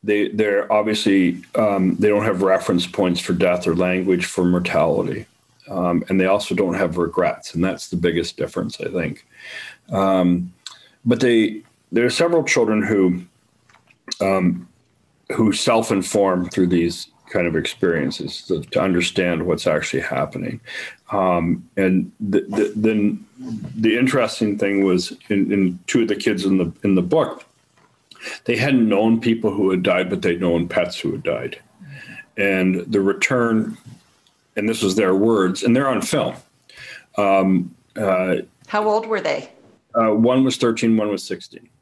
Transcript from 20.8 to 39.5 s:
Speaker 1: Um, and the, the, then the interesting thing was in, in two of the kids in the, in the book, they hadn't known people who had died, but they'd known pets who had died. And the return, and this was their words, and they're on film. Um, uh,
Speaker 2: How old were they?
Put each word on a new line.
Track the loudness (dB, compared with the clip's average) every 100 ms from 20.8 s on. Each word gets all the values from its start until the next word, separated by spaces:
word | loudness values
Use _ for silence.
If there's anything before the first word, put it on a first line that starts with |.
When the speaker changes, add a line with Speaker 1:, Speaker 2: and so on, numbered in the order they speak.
| -14 -18 _
Speaker 1:
Um, | -2 0 0 0 -2 -4 -2
and | 2 2 -2 _
the, | -2 -2
the, | 0 -2 -2 0
then | 0 2 0 -2 -12 -18
the | -12 -12 -10 -2 0 2
interesting | 2 0 0 0 -2 0
thing | 0 2 2
was | 2 0 -12 -2
in, | 0 2
in | 2 0 -2 -2
two | 0
of | 0
the | 0
kids | 0 0 0
in | 0
the, | 0 -2
in | 0 2
the |
book, | 2 0 0 -6 -20 _ _ _ _ _ _ -18 -16 -10
they | -4 0
hadn't | 2 2 4
known | 4 4 2
people | 2 0 0
who | 0 0
had | 2
died, | 2 2 0
but | -2
they'd | 0 0
known | 0 0 0
pets | -2 -2 -4
who | -6
had | -4
died. | -4 -4 -6 -12 _ _ -20 -20 -20 -20 -18 -2
And | 0 2 2 0 0
the | 0
return, | 0 0 0 2 2 2 0 -8 -16 -20 _ _ _ _ _ -4
and | -4
this | 0
was | 0 2
their | 2 4
words, | 4 4 2 2
and | 2
they're | 2 2
on | -2
film. | -2 -2 -2 -6 _ _ _ -20 -20 -20 _ -2
Um, | 2 4 4 2 0 -10 _ -6
uh, | 0 0 0 -2 -4 _ _
Speaker 2:
How | -2 0
old | -2 -2
were | -4
they? | -2 -6 -8